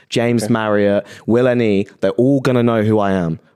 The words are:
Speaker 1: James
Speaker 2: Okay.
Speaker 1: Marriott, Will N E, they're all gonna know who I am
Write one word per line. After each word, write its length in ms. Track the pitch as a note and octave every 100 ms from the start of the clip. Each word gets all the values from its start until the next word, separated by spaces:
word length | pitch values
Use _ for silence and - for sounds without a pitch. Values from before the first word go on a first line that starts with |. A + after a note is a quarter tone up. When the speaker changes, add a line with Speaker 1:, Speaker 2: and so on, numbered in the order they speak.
| -
Speaker 1:
James 340 | B2 A#2 A#2+
Speaker 2:
Okay. 80 | G#2+
Speaker 1:
Marriott, 520 | A2+ G#2+ G#2 G2+ G2+ - - -
Will 220 | A#2 B2+
N 120 | B2
E, 280 | A2 G2 G#2 -
they're 100 | F#2+
all 280 | - C3 C#3
gonna 220 | C3 B2
know 200 | A#2+ A2+
who 160 | G#2+ G#2+
I 100 | G2
am 300 | F#2+ E2 D#2+ _